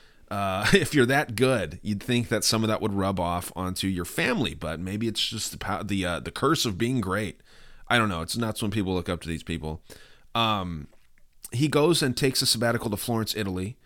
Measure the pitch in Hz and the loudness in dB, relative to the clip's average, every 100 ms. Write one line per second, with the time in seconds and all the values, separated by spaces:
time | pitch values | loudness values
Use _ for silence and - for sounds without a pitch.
0 | - - - 101 98 95 104 202 151 147 | -20 -20 -10 -4 -2 0 4 4 4 4
1 | 120 135 120 107 127 127 85 95 - 101 | 6 4 2 2 4 4 0 -6 -4 -4
2 | - 120 120 110 - 113 110 107 107 98 | 0 0 2 2 2 2 2 2 0 0
3 | 95 95 87 87 - - 92 92 98 90 | 0 0 0 -2 -4 -4 -4 -2 0 0
4 | 87 - 180 233 110 80 82 80 90 104 | -2 -2 0 2 0 -2 -6 -6 -6 -2
5 | 117 104 - 110 - - - 95 98 98 | -2 -2 -2 -2 -6 -6 -4 -4 -2 -2
6 | 90 82 64 - 135 160 123 92 117 131 | 0 -2 -4 -2 2 2 0 0 0 0
7 | 98 95 104 - _ - - - - 120 | 0 -2 -4 -8 _ -20 -20 -20 0 2
8 | 110 87 82 113 113 104 107 104 92 90 | 4 0 -4 -2 -2 -2 -2 0 0 0
9 | 85 87 85 80 - 82 78 78 - - | 0 -4 -4 -6 -4 -6 -4 -8 -12 -20
10 | - - - 117 113 107 90 82 71 - | -20 -20 -8 -2 0 0 -2 -6 -10 -18
11 | - - - - - 120 151 147 151 170 | -20 -20 -20 -20 -8 0 2 4 4 4
12 | 143 120 139 123 135 117 117 117 117 101 | 2 2 0 2 0 2 2 0 -2 -4
13 | - 113 110 - 101 92 95 127 | -2 -2 -2 -4 -4 -4 -6 -8